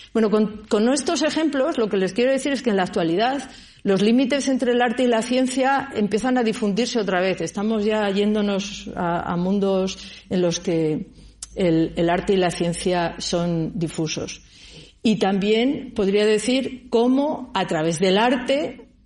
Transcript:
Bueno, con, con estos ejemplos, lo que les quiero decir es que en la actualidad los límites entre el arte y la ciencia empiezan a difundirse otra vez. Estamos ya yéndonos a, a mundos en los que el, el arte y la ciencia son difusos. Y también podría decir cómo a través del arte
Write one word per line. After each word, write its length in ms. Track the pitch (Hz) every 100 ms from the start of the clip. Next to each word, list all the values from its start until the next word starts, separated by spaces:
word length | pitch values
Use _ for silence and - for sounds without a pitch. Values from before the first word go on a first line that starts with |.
| -
Bueno, 160 | 226 214
con, 320 | 214 214 - -
con 220 | 214 233
estos 300 | 294 - 294
ejemplos, 540 | 302 311 320 269 302 277
lo 120 | 214
que 80 | 196
les 160 | 185
quiero 180 | 190 254
decir 220 | 269 285
es 100 | 262
que 80 | 233
en 60 | 196
la 80 |
actualidad 640 | 180 202 165 175 240 277 - - - -
los 200 | 202 190
límites 460 | 214 247 262 285 269
entre 240 | 254 247
el 80 | 240
arte 220 | 247 247
y 60 | 247
la 140 | 226
ciencia 640 | 233 254 254 262 262 277 269
empiezan 440 | 214 202 208 254 254
a 60 |
difundirse 560 | 220 214 208 196 240 233
otra 200 | 196 180
vez. 200 | 190 180
Estamos 440 | 165 208 214 220
ya 240 | 214 214 202
yéndonos 800 | 196 208 214 208 196 202 - -
a, 380 | - 170 170 -
a 40 | 175
mundos 640 | 185 202 196 190 190 - - - -
en 100 | 180
los 200 | 175 175
que 480 | 190 165 156 151 - - - - - -
el, 360 | 175 160 160 175
el 120 | 170
arte 260 | 180 180
y 20 | 190
la 140 | 175
ciencia 640 | - 175 170 185 175 165 -
son 540 | - 175 175 165 160 165
difusos. 640 | 160 - 156 - - - - - - - - _
Y 140 | 226 208
también 760 | 190 196 202 220 262 302 - -
podría 300 | 196 202 214
decir 640 | 214 240 262 254 - -
cómo 600 | 233 247 262 294 311 -
a 120 | 196 185
través 340 | 165 165 165
del 180 | 190 196
arte 680 | 247 254 247 277 254 - - _